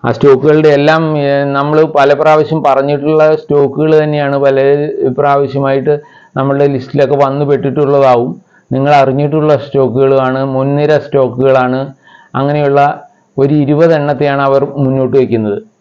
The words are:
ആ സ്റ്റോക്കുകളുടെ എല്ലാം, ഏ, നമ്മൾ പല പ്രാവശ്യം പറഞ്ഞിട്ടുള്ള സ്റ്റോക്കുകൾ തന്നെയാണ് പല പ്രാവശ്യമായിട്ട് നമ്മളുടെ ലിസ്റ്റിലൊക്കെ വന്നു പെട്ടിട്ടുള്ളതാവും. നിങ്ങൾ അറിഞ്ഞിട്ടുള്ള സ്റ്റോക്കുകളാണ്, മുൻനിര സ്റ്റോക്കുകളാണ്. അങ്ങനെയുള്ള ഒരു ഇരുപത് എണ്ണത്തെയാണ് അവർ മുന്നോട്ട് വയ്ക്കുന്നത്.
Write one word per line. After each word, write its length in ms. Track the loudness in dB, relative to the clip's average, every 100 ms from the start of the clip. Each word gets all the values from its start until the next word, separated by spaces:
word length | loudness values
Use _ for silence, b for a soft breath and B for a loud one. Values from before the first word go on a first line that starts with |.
ആ 80 | -4
സ്റ്റോക്കുകളുടെ 560 | 0 2 4 2 2 2
എല്ലാം, 500 | 2 2 0 -2 -2
ഏ, 260 | -2 -2
നമ്മൾ 400 | -2 -2 0 0
പല 280 | 0 2 2
പ്രാവശ്യം 500 | 2 2 2 2 0
പറഞ്ഞിട്ടുള്ള 760 | 0 0 0 -2 0 2 2 0
സ്റ്റോക്കുകൾ 680 | -2 0 0 0 0 2
തന്നെയാണ് 360 | 0 -2 -2 0
പല 220 | 0 2 2 0 -2 -4 -4 -2
പ്രാവശ്യമായിട്ട് 840 | 0 0 0 -4 -2 -2 -2 -4 B B B -4
നമ്മളുടെ 300 | -2 0 0
ലിസ്റ്റിലൊക്കെ 500 | -2 -6 -2 0 0
വന്നു 280 | 0 -2
പെട്ടിട്ടുള്ളതാവും. 960 | -2 -2 -2 -2 0 2 4 2 0 -8 b b b
നിങ്ങൾ 220 | -4 2
അറിഞ്ഞിട്ടുള്ള 600 | 2 2 0 -2 0 0 0
സ്റ്റോക്കുകളാണ്, 880 | -2 -2 0 0 2 2 0 -2
മുൻനിര 540 | -4 -2 -2 0 0 0
സ്റ്റോക്കുകളാണ്. 960 | 0 -2 -2 0 2 2 0 -4 -6 -14 b b b
അങ്ങനെയുള്ള 760 | -4 -2 0 0 2 0 -2 -14 b b -2
ഒരു 160 | 0
ഇരുപത് 400 | 0 0 2 2
എണ്ണത്തെയാണ് 480 | 2 -2 -2 -2 0
അവർ 220 | 0 0
മുന്നോട്ട് 520 | -2 -4 -2 -2 0 0
വയ്ക്കുന്നത്. 460 | 0 -2 -4 -6 -10 _